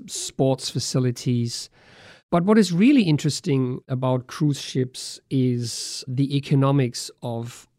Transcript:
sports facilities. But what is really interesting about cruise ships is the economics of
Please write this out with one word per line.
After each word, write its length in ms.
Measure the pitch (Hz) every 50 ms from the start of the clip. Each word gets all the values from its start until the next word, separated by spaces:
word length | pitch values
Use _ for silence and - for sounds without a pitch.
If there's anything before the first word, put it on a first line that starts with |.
| -
sports 600 | 202 - - - - - - 135 135 131 - - -
facilities. 1040 | - 131 - - - 135 127 127 120 - - 135 123 120 120 117 - - - - _ _ _ _ - - - - - - _ -
But 140 | - 175 170
what 140 | 202 214 226
is 120 | 202 180 175
really 320 | 165 214 269 302 262 202
interesting 760 | 165 147 139 - 147 135 - - 175 139 135 131 123 131 - - -
about 380 | 131 127 131 127 127 127 123
cruise 340 | - - - 151 147 139 143
ships 580 | - - - 135 127 127 - - - - - - _ -
is 760 | 147 135 127 127 123 120 120 113 - - - - - - -
the 300 | - 127 127 139 135 143
economics 720 | 139 139 - 151 135 135 135 139 143 131 117 - - - - - _ -
of 440 | 123 117 117 117 120 - - - _ _